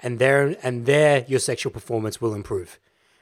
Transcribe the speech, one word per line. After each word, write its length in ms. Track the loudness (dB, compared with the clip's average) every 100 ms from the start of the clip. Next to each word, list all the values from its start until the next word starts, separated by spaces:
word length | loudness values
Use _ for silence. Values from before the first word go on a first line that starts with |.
And 180 | -6 0
there, 360 | 2 4 2 -2
and 240 | -4 -4 2
there, 400 | 4 4 4 2
your 120 | -2
sexual 340 | 0 -4 -4
performance 480 | -8 -6 -4 -4 -4
will 140 | -4 -4
improve. 440 | -6 -8 -8 -18 _ _ _ _